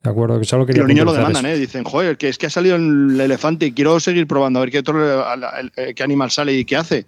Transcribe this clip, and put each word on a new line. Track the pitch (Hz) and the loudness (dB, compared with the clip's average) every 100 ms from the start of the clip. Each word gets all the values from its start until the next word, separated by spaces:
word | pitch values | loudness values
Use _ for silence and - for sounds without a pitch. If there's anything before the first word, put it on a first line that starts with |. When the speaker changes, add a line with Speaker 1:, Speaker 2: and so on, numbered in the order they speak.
Speaker 1:
De | 123 | -2
acuerdo, | 107 117 117 | 0 0 0
que | 110 | 0
solo | 127 | 0
Speaker 2:
Y | 127 | 2
Speaker 1:
quería | 131 | 2
Speaker 2:
los | 139 | 4
niños | 143 | 4
lo | - | 4
Speaker 1:
puntualizar | - - 104 | 2 0 0
Speaker 2:
demandan, | 139 | -2
Speaker 1:
eso. | 160 | -2
Speaker 2:
¿eh? | |
Dicen, | 127 131 | -4 -6
"Joder, | 117 143 180 139 | -4 -2 -2 -2
que | 143 | -4
es | 120 | -4
que | 160 | -4
ha | |
salido | 175 185 175 | 0 2 2
el | 165 143 139 131 | 2 4 4 2
elefante | 135 131 156 165 156 | 2 0 0 0 -2
y | |
quiero | 120 151 165 | 0 2 2
seguir | 185 175 151 | 2 0 0
probando | 147 135 127 | 0 2 0
a | |
ver | 127 | 0
qué | 143 | -2
otro, | 139 156 151 135 113 | -2 0 0 0 -2
a | 123 | -4
la, | 123 131 | -6 -8
el, | 127 - | -10 -8
eh, | 131 | -10
qué | 117 | -6
animal | 135 139 127 | -2 0 0
sale | - 143 | -2 -2
y | 135 | -2
qué | 120 135 | -2 -4
hace". | 165 143 | -2 -4